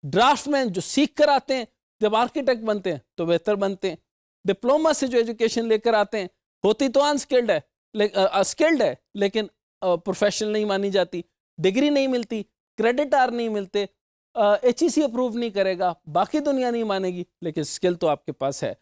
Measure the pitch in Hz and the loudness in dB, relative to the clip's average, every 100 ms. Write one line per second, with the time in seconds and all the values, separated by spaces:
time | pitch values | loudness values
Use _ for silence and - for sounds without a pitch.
0 | 147 170 254 277 269 277 254 180 - - | -2 2 4 2 0 -2 -2 -4 -4 0
1 | 294 - 294 277 - 262 226 _ _ _ | 0 2 2 2 0 -4 -4 _ _ _
2 | 214 220 240 311 269 240 220 208 185 147 | 0 2 0 -2 -2 -2 -2 -2 -2 -6
3 | _ - 165 170 185 208 196 196 190 170 | _ -8 0 0 0 0 -2 -2 -6 -6
4 | _ _ _ _ 185 190 240 294 311 294 | _ _ _ _ -4 -2 2 2 2 0
5 | 269 240 233 220 226 233 226 220 233 220 | 0 0 0 0 -2 -2 0 0 2 2
6 | 202 220 180 _ _ _ 196 214 269 269 | 0 -4 -8 _ _ _ 0 2 2 2
7 | 285 294 - 247 233 165 - _ _ 220 | 2 0 0 0 2 -2 -2 _ _ -2
8 | 208 196 190 202 190 - 302 311 196 123 | -2 2 0 2 -2 2 2 2 0 -2
9 | _ 208 202 220 208 _ _ _ 190 175 | _ -2 -2 -2 -6 _ _ _ -2 -2
10 | 185 180 208 - 214 214 208 196 202 190 | -2 0 0 0 -2 -2 -2 -2 0 0
11 | 180 - - _ _ - 175 202 294 285 | -2 -6 -12 _ _ -2 0 2 2 2
12 | 269 254 233 226 196 _ _ - 220 247 | 0 -2 -4 -8 -8 _ _ -2 0 0
13 | 285 269 254 240 233 208 190 202 196 _ | 0 2 2 0 -4 -4 -4 -4 -4 _
14 | _ _ _ - 208 202 247 240 320 269 | _ _ _ 0 2 4 2 2 0 2
15 | 285 233 254 226 233 202 190 180 180 170 | 0 0 -4 -2 -4 0 -2 0 -2 -4
16 | - 156 202 302 285 277 247 233 220 190 | -4 -2 0 -2 0 0 0 -2 -2 -2
17 | 185 180 175 _ 170 156 147 - 185 175 | -4 -6 -10 _ -8 -6 -6 -2 -2 0
18 | 165 143 - 143 139 139 123 98 | 0 -2 -6 -6 -6 -4 -8 -8